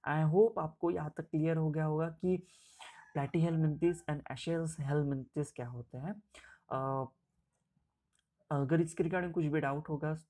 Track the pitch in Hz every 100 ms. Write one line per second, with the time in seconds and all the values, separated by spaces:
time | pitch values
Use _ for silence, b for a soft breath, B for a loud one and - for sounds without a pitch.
0 | - 151 156 175 226 220 156 - 170 175
1 | 151 - 160 160 160 160 156 151 156 156
2 | 165 160 185 185 B B B B B B
3 | B 147 139 170 165 165 156 147 170 165
4 | - 147 - 139 - 165 160 160 139 147
5 | 143 135 131 - 143 - 120 120 120 127
6 | 156 208 _ B B B B 131 135 135
7 | 131 _ _ _ _ _ _ _ _ _
8 | _ _ _ _ _ 143 135 165 165 -
9 | 165 185 175 165 151 151 139 143 156 151
10 | 151 160